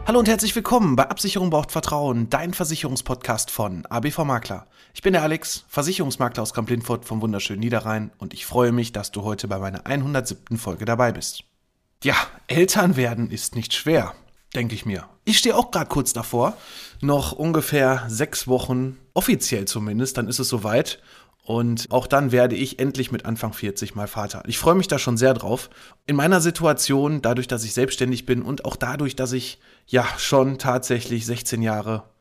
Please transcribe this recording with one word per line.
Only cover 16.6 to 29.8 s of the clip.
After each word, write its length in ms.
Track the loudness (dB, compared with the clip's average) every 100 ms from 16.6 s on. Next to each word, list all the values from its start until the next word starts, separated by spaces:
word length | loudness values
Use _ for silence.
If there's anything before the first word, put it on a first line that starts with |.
| -16 -18 -18 -4
noch 300 | 2 2 0
ungefähr 720 | -2 0 0 2 2 4 2 -2
sechs 400 | -4 -2 -4 0
Wochen, 500 | 0 2 -2 -2 -6 _
offiziell 520 | -2 2 2 2 -2 -2
zumindest, 520 | -4 -2 -2 -2 -2
dann 80 | -4
ist 140 | -2
es 80 | -2
soweit. 520 | -2 2 0 0 -8 _ -20 _ _
Und 460 | -4 0 0 -2 0
auch 160 | 0 4
dann 240 | 2 4
werde 240 | 4 4
ich 240 | 2 -4 -2
endlich 320 | -2 0 -4
mit 140 | -4
Anfang 280 | -4 -4 -4
vierzig 440 | -6 -6 -6 -8 -6
mal 100 | -6
Vater. 380 | -6 -6 -8 -6
Ich 140 | 2
freue 160 | 4 4
mich 100 | 4
da 140 | 0
schon 160 | 0 4
sehr 180 | 4
drauf. 360 | 4 0 -4 -4 -20 -20 _ -2
In 80 |
meiner 260 | 2 4 4
Situation, 800 | 4 2 2 2 2 2 2 2
dadurch, 280 | 0 0 -2
dass 160 | -4
ich 100 | -2
selbstständig 520 | 0 0 2 0 -2 0
bin 160 | -2
und 220 | 0 -6
auch 120 | -6 -4
dadurch, 400 | -4 -2 -4 -2
dass 160 | -2
ich 260 | -2 -6 -14 _ _